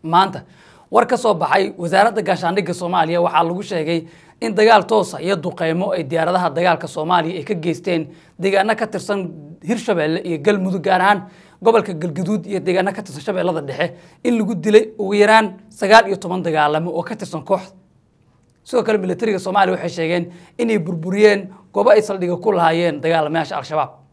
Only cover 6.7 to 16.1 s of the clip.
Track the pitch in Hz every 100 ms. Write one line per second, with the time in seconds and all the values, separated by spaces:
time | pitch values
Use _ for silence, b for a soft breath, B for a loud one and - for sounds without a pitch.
6.7 | 160 151 - 156 180 160 165 143 190 160
7.7 | - - 170 156 B B B 190 196 202
8.7 | 220 220 196 - 196 180 160 147 165 156
9.7 | 226 - 180 156 170 180 160 143 208 185
10.7 | 185 160 - 185 202 - B B B 196
11.7 | 226 202 170 170 156 180 214 175 190 165
12.7 | 180 190 196 202 139 - 185 180 160 143
13.7 | 135 170 B B B 240 240 202 208 170
14.7 | 214 220 - 196 208 208 220 214 180 -
15.7 | - 196 220 196